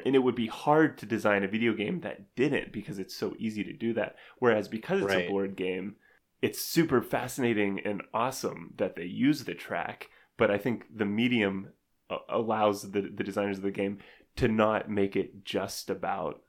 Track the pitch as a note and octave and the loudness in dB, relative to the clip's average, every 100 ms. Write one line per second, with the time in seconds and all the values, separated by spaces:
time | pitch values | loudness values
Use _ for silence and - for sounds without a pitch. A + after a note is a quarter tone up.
0 | B2 C3+ B2+ A2+ A2+ - - D3+ D#3+ - | 4 4 4 2 -2 -2 2 6 4 2
1 | G#2+ A2 G#2 G2+ G2 A2 A#2 G#2+ G#2 E3 | -4 0 4 4 2 0 0 0 -2 -4
2 | G2+ - - - C#3+ A#2+ - G#2 - G2 | -6 -12 -10 0 0 0 -4 -8 -10 -10
3 | F#2 - G#2+ - A2 G#2+ F#2 - A2+ A2 | -10 -6 -6 -4 -6 -4 -6 -4 -4 -2
4 | G#2 - - - B2 A2 G2+ A2 - G2 | -2 -6 -18 0 4 4 2 -6 -2 0
5 | G2 F#2+ F2 G2 G2 F#2+ F#2 F#2 G2 - | 2 2 2 0 -2 -2 -4 -4 -6 -10
6 | _ _ _ _ G#2+ - - E3 D#3+ B2+ | _ _ _ _ -4 -2 -4 2 4 4
7 | A2 B2+ B2 - A#2+ G#2+ G2+ G2 - G2+ | 2 -2 -4 -2 0 2 2 0 -4 -4
8 | - G#2+ B2 C3 G2 E2 E2+ - F#2+ - | -4 -2 -2 -2 -6 -6 -10 -4 -4 -4
9 | F2+ G#2 C3 D3 A2+ E2+ - F2 - - | -8 0 2 2 -2 -10 -6 -4 -4 -8
10 | - _ _ - A2 G2+ B2+ G#2+ - A2+ | -14 _ _ 2 4 4 2 -2 -4 -2
11 | G2+ G#2 B2 A#2+ G2+ F#2+ G2+ - _ _ | 0 2 2 4 2 0 -8 -16 _ _
12 | - E2+ - - A2 G#2+ G#2+ G2 G2 G2+ | -8 -8 -2 -2 0 2 2 2 -2 -2
13 | G2 G2+ G2+ F#2+ G2+ G2 G2 G2 G2 G2+ | -2 -4 -4 -2 -2 0 -2 -2 -2 -4
14 | - - _ - B2 A2 G#2+ G#2+ G#2+ G2+ | -12 -20 _ 0 2 4 4 4 0 0
15 | G2 G2 - G2 - G2 G2 - - F2+ | 2 0 -4 -6 -6 -4 -4 -6 -6 -6
16 | F#2 F#2+ D#2+ - | -4 -4 -4 -8